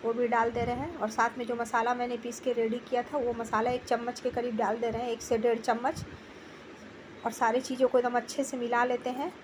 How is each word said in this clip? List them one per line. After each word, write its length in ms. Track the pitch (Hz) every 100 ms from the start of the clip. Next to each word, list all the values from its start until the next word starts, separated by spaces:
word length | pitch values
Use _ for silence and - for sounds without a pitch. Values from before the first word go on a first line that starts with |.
वो 80 | 233
भी 140 | 233 240
डाल 220 | 233 226
दे 140 | 233
रहे 100 | 233 247
हैं। 200 | 302 330
और 140 | 214
साथ 280 | 220 233 254
में 80 | 233
जो 80 |
मसाला 400 | 233 233 240 226
मैंने 220 | 247 247 240
पीस 220 | 240 -
के 120 | 262
रेडी 280 | 233 226 240
किया 220 | - 247
था, 160 | 240 285
वो 140 | 240
मसाला 360 | 233 220 220 233
एक 140 | 247
चम्मच 360 | - 233 240 233
के 100 | 254
करीब 260 | 240 240 220
डाल 200 | 202 233
दे 140 | 233
रहे 120 | 220
हैं, 80 | 247
एक 120 | 233
से 160 | - 233
डेढ़ 200 | 240 226
चम्मच। 440 | 226 226 254 330 - - - - - - - - - - - -
और 80 | 233
सारी 280 | 220 233 240
चीज़ों 280 | 262 254 254
को 100 | 254
एकदम 180 | 240 240
अच्छे 280 | 233 -
से 120 | 269 254
मिला 280 | 240 240
लेते 260 | 247 247 247
हैं। 200 | 254 311 -